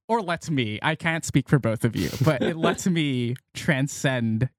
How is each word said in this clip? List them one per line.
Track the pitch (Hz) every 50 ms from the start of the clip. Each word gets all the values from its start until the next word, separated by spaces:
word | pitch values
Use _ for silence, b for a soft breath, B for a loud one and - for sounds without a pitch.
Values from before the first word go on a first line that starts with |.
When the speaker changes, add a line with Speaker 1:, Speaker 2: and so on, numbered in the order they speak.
| _
Speaker 1:
or | - 226 233
lets | 190 170 170 160 - -
me, | 156 131 120 104 107 - -
I | 151 160
can't | - - 165 160 160 -
speak | - - 143 - -
for | 156
both | 135 107 113 110 - -
of | 117 104
you, | - 90 - - - 127
but | 160 147 123 -
it | 180 170
lets | 160 160 170 - - -
Speaker 2:
<laughs> |
Speaker 1:
me | 196 170 160 151 143 131 123 120 117 123 - _ _ -
transcend | - - - 147 131 139 143 - - - 139 131 123 117 113 110 110 123 - _